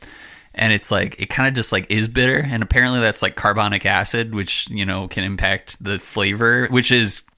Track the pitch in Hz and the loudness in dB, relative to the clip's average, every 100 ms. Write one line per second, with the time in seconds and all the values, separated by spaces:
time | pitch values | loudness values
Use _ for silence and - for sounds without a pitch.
0 | - - - - - - 113 104 - 101 | -20 -20 -20 -20 -10 0 2 2 0 0
1 | 92 - 98 - 135 127 - 95 92 107 | -2 -4 -6 -2 0 0 0 0 0 0
2 | 113 127 127 147 143 117 104 127 127 123 | 0 2 2 2 -2 -4 0 2 2 2
3 | 113 - 95 - 104 104 104 101 98 95 | 0 0 -4 0 0 2 0 0 2 0
4 | 104 117 113 107 95 - - 110 98 95 | 0 -2 -2 -4 -4 -4 -4 -4 -4 -4
5 | 92 - 95 95 98 95 - - 98 98 | -6 -6 -4 0 0 0 -6 -10 -6 -6
6 | - 107 98 104 117 123 120 127 123 123 | -4 -2 0 2 2 2 2 2 4 4
7 | 104 - - | 4 0 -4